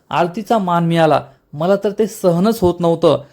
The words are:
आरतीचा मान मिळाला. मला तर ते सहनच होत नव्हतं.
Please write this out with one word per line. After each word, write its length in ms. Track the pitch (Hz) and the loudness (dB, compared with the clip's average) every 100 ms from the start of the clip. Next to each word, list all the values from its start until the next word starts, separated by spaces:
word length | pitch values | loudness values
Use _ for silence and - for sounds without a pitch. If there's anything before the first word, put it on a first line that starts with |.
| - | -6
आरतीचा 480 | 147 175 175 208 233 | -2 -2 -4 -2 -2
मान 280 | 185 170 170 | 0 -2 0
मिळाला. 380 | 165 160 135 127 _ _ | 2 2 2 -2 _ _
मला 220 | 147 170 196 | -6 -2 0
तर 160 | 208 | -2
ते 160 | 196 214 | -2 -4
सहनच 520 | - 185 170 208 226 | 0 0 2 0 2
होत 160 | 180 175 | 0 0
नव्हतं. 440 | 170 165 165 135 - | 0 2 2 0 -4